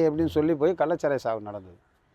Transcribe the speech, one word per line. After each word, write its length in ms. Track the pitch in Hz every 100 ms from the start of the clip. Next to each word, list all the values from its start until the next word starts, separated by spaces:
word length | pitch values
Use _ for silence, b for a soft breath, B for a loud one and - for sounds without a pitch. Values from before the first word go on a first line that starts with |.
அப்படின்னு 280 | 160 151 160 151
சொல்லி 180 | 151
போய் 240 | 156 156 180
கள்ளச்சாராய 420 | 151 170 151 135
சாவு 160 | 120 113
நடந்தது. 360 | 104 104 92 87 _ _ _